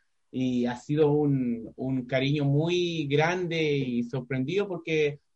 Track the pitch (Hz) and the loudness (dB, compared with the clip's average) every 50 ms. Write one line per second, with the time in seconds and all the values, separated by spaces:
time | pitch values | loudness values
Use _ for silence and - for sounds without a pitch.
0 | _ _ _ _ _ _ - 127 131 127 127 123 120 120 117 - - - 147 151 | _ _ _ _ _ _ -6 -4 -2 0 0 0 0 -2 -4 -6 -4 -2 2 4
1 | 156 147 147 151 151 143 139 131 127 120 117 113 110 - - - 123 131 131 131 | 4 4 4 4 2 2 2 2 0 -2 -2 -4 -6 -12 -10 -8 -4 -4 -2 -4
2 | 120 120 131 131 131 139 147 151 143 139 139 143 160 170 175 180 175 175 170 160 | -2 -2 0 0 2 2 2 2 2 2 2 2 2 2 2 0 0 0 -2 -4
3 | 147 139 139 147 156 170 180 185 180 165 165 165 156 151 143 139 131 127 120 120 | -2 0 2 2 2 2 0 0 -2 -2 -2 0 0 2 0 0 0 -2 -2 -4
4 | 120 - - 131 117 - 135 127 131 131 - 202 196 196 180 165 - 165 160 156 | -4 -4 -6 -8 -6 -4 -4 -4 -2 -2 -2 -2 -2 -2 -6 -8 -4 -2 0 0
5 | 151 147 143 - _ _ _ | 0 0 -2 -6 _ _ _